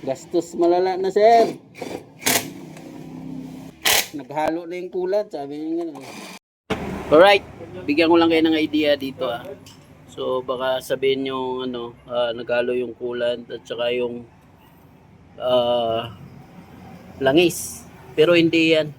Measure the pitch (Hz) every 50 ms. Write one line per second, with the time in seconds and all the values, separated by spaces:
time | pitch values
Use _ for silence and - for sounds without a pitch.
0 | - 135 131 131 - 165 - 175 165 - - - 170 170 175 180 185 185 185 180
1 | 190 190 165 202 208 226 233 233 226 170 - - - - - - - - - -
2 | - - - - - - - - - - - - - - - - - - - -
3 | - - - - - - - - - - - - - - - - - - - -
4 | - - - 147 135 123 143 151 156 160 160 170 175 165 175 180 180 180 170 185
5 | 180 180 196 208 208 202 - 151 139 139 147 147 156 160 165 170 170 165 143 135
6 | 135 123 123 - 104 - - - _ _ _ _ _ _ - - - - - -
7 | - - 151 156 185 202 202 202 - - - - - - - 180 185 147 147 156
8 | 165 160 170 170 165 165 165 160 160 165 160 156 156 151 151 151 151 147 147 143
9 | 135 135 127 - 131 123 117 120 117 139 139 - - - - - - - - -
10 | - - - - 135 131 127 127 127 131 131 123 131 131 131 131 127 - 139 127
11 | 135 135 131 135 135 135 135 131 127 127 127 127 127 127 123 120 117 120 120 -
12 | - 131 120 120 123 117 117 120 120 - 120 123 123 123 123 123 123 117 113 -
13 | 123 123 120 120 120 120 123 120 120 - 123 113 - - 123 113 120 120 123 123
14 | 123 120 120 120 120 - - _ _ - - _ - - - - - - - -
15 | _ - - - - - - - 120 127 127 123 120 120 123 120 117 113 113 113
16 | 120 117 - - - - - - - - - - - - - - - - - -
17 | - - - - 135 135 135 165 180 170 - - - - - - - - - -
18 | - - - - 156 165 175 170 165 165 160 165 160 160 160 156 151 151 143